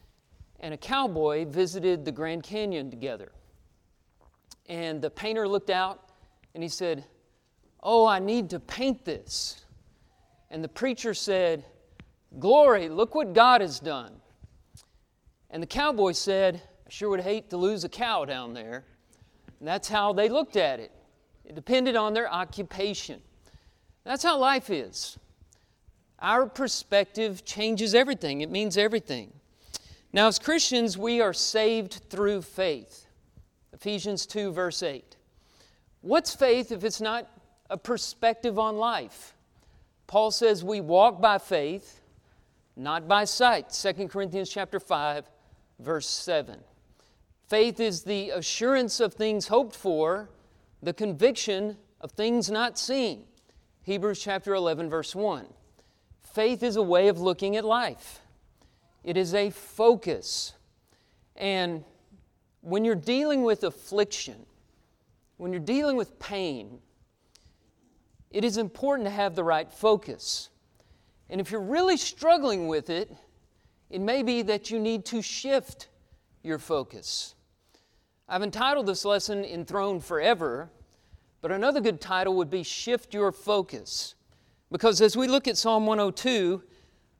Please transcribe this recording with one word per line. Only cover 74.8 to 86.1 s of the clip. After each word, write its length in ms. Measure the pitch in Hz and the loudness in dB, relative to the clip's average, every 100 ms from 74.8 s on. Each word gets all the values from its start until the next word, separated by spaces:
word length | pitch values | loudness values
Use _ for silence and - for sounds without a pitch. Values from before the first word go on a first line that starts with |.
need 240 | 220 226 - | -2 -4 -4
to 160 | 226 | -6
shift 640 | 208 - 269 269 - - - _ _ _ _ _ | -6 -6 -2 -2 -2 -18 -20 _ _ _ _ _
your 160 | 160 156 | -8 -6
focus. 800 | 151 151 131 98 - - - - _ _ _ _ _ _ _ _ - | -2 -4 -4 -12 -10 -8 -10 -16 _ _ _ _ _ _ _ _ -8
I've 140 | 185 | -6
entitled 440 | 208 196 254 285 202 | -4 -2 0 0 0
this 180 | 185 | -2
lesson 400 | 202 202 202 202 | 0 0 0 -6
Enthroned 600 | 202 170 165 190 196 185 | -6 -8 -6 -2 -2 -4
Forever, 640 | - 160 175 208 156 120 165 - - _ _ - _ _ | -4 0 2 2 0 -6 -10 -18 -20 _ _ -20 _ _
but 120 | 160 | -4
another 280 | 190 247 285 | 0 2 2
good 200 | 220 165 | 0 -2
title 340 | - 185 190 | -2 0 2
would 160 | 185 160 | 0 0
be 140 | 185 | -2
Shift 500 | 160 - 233 240 - | -6 -8 -2 -2 -2
Your 160 | 208 202 | -2 -2
Focus. 840 | - 208 208 185 120 95 - - - _ _ _ _ - | -2 -2 0 0 -8 -10 -10 -10 -14 _ _ _ _ -10
Because 280 | - 226 185 | 2 4 6
as 160 | 214 226 | 6 4
we 120 | 262 | 2
look 180 | 269 262 | 2 2
at 100 | 208 | 0
Psalm 300 | 226 220 214 | 2 2 2
one 140 | 214 | 2
oh 100 | 202 | 0